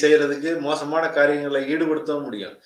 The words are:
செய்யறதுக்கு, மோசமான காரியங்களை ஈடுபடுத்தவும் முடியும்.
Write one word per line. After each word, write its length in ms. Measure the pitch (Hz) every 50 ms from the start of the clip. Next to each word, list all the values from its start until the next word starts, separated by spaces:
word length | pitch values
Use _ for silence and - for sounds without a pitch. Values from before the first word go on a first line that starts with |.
செய்யறதுக்கு, 580 | 156 147 151 143 143 139 143 139 143 165 165 156
மோசமான 500 | 143 143 151 147 147 147 156 165 165 156
காரியங்களை 640 | - 151 143 143 147 147 143 143 139 135 135 135 151
ஈடுபடுத்தவும் 480 | 156 165 156 156 151 - - 147 143 143
முடியும். 360 | 127 113 104 95 90 - - _